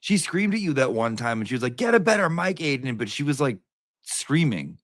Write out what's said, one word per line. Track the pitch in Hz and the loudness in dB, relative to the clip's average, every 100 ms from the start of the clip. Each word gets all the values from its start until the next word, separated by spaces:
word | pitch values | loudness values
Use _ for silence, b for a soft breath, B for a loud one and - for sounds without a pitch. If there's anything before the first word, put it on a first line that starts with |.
She | - 196 | 2 0
screamed | - 175 202 | 2 0 0
at | 214 | 0
you | 190 | 0
that | 135 131 | 2 2
one | 113 113 110 | 2 0 0
time, | 120 113 | -2 -2
and | 107 | -2
she | |
was | 127 | -2
like, | 123 123 | -2 -2
Get | 233 | 2
a | 233 | 2
better | 180 214 180 | 4 2 2
mic, | 170 180 190 | 0 -2 -2
Aiden, | 160 135 131 117 | 0 -2 -2 -4
but | 110 | -4
she | - | -4
was, | 143 139 | -2 0
like, | 143 104 _ _ _ _ | 0 -2 _ _ _ _
screaming | - - - 151 165 98 71 - | -8 -8 0 2 2 0 -6 -14